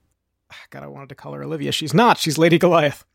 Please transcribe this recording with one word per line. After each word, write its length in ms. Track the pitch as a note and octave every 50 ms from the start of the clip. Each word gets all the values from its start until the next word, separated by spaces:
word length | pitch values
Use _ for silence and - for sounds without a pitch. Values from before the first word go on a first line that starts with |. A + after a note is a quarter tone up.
| _ _ _ _ _ _ _ _ _ _ - - - -
God, 140 | - C#3 C#3+
I 40 |
wanted 200 | C#3+ C#3+ C#3 C#3 C3
to 60 | C3+
call 160 | - - C#3+
her 120 | C#3+ C#3+ C#3
Olivia. 280 | C#3+ D#3+ D3+ C#3+ C#3
She's 220 | - - D#3 C#3+ D3+
not. 240 | F#3 A#3+ A3+ E3+
She's 200 | - - D#3+ C#3
Lady 200 | D#3 E3 F3 E3+
Goliath, 480 | E3 F3+ F3+ E3 E3+ D3+ C#3 - - _ _